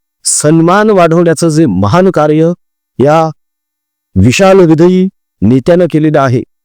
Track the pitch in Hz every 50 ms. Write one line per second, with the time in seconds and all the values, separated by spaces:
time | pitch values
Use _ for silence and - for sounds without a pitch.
0 | _ _ _ _ - - - - - 151 160 165 165 170 180 202 214 220 214 190
1 | 170 165 160 170 175 170 160 - - 170 151 151 165 143 95 92 98 104 104 175
2 | 185 190 170 160 151 151 151 156 160 165 175 - _ _ _ _ _ _ _ -
3 | 117 143 151 165 160 160 151 _ _ _ _ _ _ _ _ _ _ _ _ _
4 | _ _ - 95 92 120 127 - 196 190 190 196 180 156 160 147 170 180 185 185
5 | 185 190 - _ _ _ _ - - 104 123 135 123 - 175 175 180 160 - 156
6 | 151 156 147 151 135 135 123 123 - - _ _ _